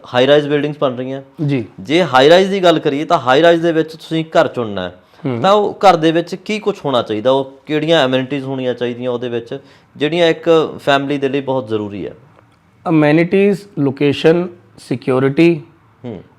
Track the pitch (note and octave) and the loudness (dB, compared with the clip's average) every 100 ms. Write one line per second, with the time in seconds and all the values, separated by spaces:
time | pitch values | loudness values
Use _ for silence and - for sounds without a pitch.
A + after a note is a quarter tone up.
0 | - B2 C3 D3 C#3+ D3 D3 D3 C#3+ A#2+ | -2 0 4 4 2 -2 -2 -4 -4 -4
1 | C3 C3+ C3+ - D3 C#3 G#2 - F#2+ D#3+ | -10 -10 -14 -8 -4 -4 -6 -14 -2 -2
2 | E3 B2+ C#3+ F3 F#3+ G3 F3 D#3 D#3 C#3 | 2 4 6 6 4 2 2 2 -2 -4
3 | D#3+ E3+ B2 C#3 E3+ E3+ E3+ D#3+ D#3+ D#3+ | -2 0 2 4 4 4 2 0 -2 -8
4 | - D#3+ D#3+ F3 C#3+ B2 A2 G2 F2+ - | -8 -6 0 0 0 -2 -6 -6 -8 -12
5 | _ _ C#3 A#2+ F#3 G#3 G3+ - G3 E3+ | _ _ -6 -2 2 2 0 2 4 4
6 | D#3+ D#3+ E3 F#3 - G#3+ G#3 G3 D3 B2 | 2 0 -4 -10 -8 -6 -4 -6 -2 -2
7 | G#2+ G#2+ A#2+ C3+ C3+ - - D3+ D3+ E3 | -2 -2 2 0 -2 -12 -6 -4 2 2
8 | C3 C3 B2+ C#3+ C3+ C3+ B2+ A#2+ B2 A#2+ | 2 0 -4 -8 -6 -6 -6 -4 -6 -6
9 | B2 A#2+ B2 A#2 A#2 C#3 - _ _ A#2+ | -6 -6 -6 -8 -8 -14 -14 _ _ -6
10 | D3 E3+ E3+ D#3+ E3+ D#3+ C#3+ - - C#3 | -4 2 0 0 2 2 0 -4 -2 -2
11 | C#3 C#3+ C3+ C#3 C3 C3 A2 A2 G#2 G2 | -2 -4 -2 -4 -4 -6 -4 -4 -4 -8
12 | D2+ - _ _ _ _ _ _ F3+ D#3+ | -12 -14 _ _ _ _ _ _ -2 2
13 | D3+ D#3 E3+ G3 G3+ G3+ - - C#3 C3+ | 4 2 2 2 2 0 -6 -4 -4 0
14 | C#3+ C3+ D#3+ E3+ F3+ - _ - - B2 | -2 2 2 2 -2 -12 _ -20 -10 -6
15 | - B2+ C3+ C#3 E3+ D#3+ - _ _ _ | -2 0 0 2 2 2 -8 _ _ _
16 | B2 F#2+ - | -16 -16 -18